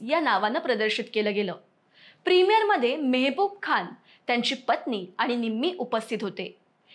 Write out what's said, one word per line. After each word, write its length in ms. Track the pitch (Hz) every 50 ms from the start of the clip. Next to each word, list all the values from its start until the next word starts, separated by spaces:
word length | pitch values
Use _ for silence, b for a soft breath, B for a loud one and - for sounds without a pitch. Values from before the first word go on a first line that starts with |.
| 220 247
या 120 | 302 339
नावानं 380 | 311 247 208 190 208 214 254 330
प्रदर्शित 460 | 320 262 233 208 214 214 - 247 214 - -
केलं 200 | 214 208 208 196
गेलं. 200 | 208 208 175 165 - - _ _ _ _ b b b b b b b _
प्रीमियरमध्ये 720 | 359 370 370 370 392 427 440 427 415 403 302 240 240 285
मेहबूब 600 | 320 285 254 254 254 262 277 262 381 403 403 - -
खान, 240 | - 330 277 208 175 240 - b b b b b b
त्यांची 280 | - 240 240 240 - 277
पत्नी 520 | 262 - - 285 - - 285 226 196 180 - - -
आणि 180 | 240 240 247
निम्मी 380 | 240 226 226 220 226 285 359 359 -
उपस्थित 400 | 240 - 233 220 220 - 233 214
होते. 360 | 220 190 185 - 180 - - _ _ _ _ _ B B